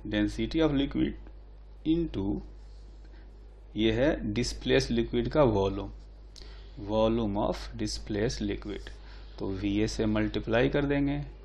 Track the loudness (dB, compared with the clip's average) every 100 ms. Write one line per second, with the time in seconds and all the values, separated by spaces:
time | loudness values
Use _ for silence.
0 | -2 2 2 0 0 2 4 4 2 2
1 | 0 -2 -12 -18 -18 -18 -18 -4 0 2
2 | 0 -2 -2 -2 -6 -14 -18 -18 -18 -16
3 | -18 -18 -18 -18 -18 -18 -8 2 4 4
4 | 4 2 0 0 -2 -2 2 4 4 2
5 | 2 0 2 6 6 6 2 0 -6 -10
6 | -16 -18 -18 -16 -16 -14 -14 -10 0 4
7 | 4 4 2 2 0 0 -6 -4 -4 -4
8 | -4 0 0 0 -2 -2 -6 -10 -10 -14
9 | -16 -16 -14 -6 -4 -2 2 2 2 2
10 | 2 2 0 -2 2 4 4 4 2 2
11 | 2 0 -6 -12